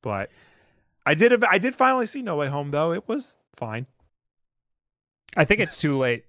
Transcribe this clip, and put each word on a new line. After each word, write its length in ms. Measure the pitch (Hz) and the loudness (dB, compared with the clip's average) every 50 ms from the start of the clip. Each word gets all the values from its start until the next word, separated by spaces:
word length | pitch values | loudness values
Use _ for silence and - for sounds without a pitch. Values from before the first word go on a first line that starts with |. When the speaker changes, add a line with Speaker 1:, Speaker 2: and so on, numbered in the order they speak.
Speaker 1:
But 300 | - 113 104 98 101 - _ _ _ _ _ _ _ _ _ _ _ _ _ _ _ | -6 -6 -6 -6 -6 -10 _ _ _ _ _ _ _ _ _ _ _ _ _ _ _
I 80 | - 151 | 0 2
did 200 | 156 214 240 247 | 4 6 4 6
ev-, 100 | 233 233 214 | 4 4 2
I 80 | 185 | 2
did 180 | 190 180 262 262 | 2 0 -2 0
finally 300 | - 262 262 262 254 240 | 2 2 2 2 2 -2
see 160 | 214 - 285 | -4 -6 -10
No 160 | 254 214 170 | -6 -6 -4
Way 100 | 147 147 | -2 -2
Home, 240 | 135 143 147 143 143 | -4 -4 -6 -6 -4
though. 220 | 143 147 156 165 170 | -2 -2 0 0 -2
It 140 | 190 - | -4 -4
was 300 | - 220 285 254 - - _ _ _ _ | -6 -6 -6 -6 -10 -20 _ _ _ _
fine. 280 | - 120 113 110 117 131 _ _ _ _ _ _ _ _ _ _ _ _ _ _ _ _ _ _ _ _ _ _ _ _ _ _ _ _ - - | -12 -10 -8 -8 -8 -10 _ _ _ _ _ _ _ _ _ _ _ _ _ _ _ _ _ _ _ _ _ _ _ _ _ _ _ _ -10 -2
Speaker 2:
I 100 | - 156 | -2 2
think 140 | - 202 208 | 2 2 0
it's 200 | 208 156 - - | 0 -4 -4 -4
too 180 | - 151 143 | -2 0 0
late 280 | 135 131 123 120 - _ | 0 0 0 0 -2 _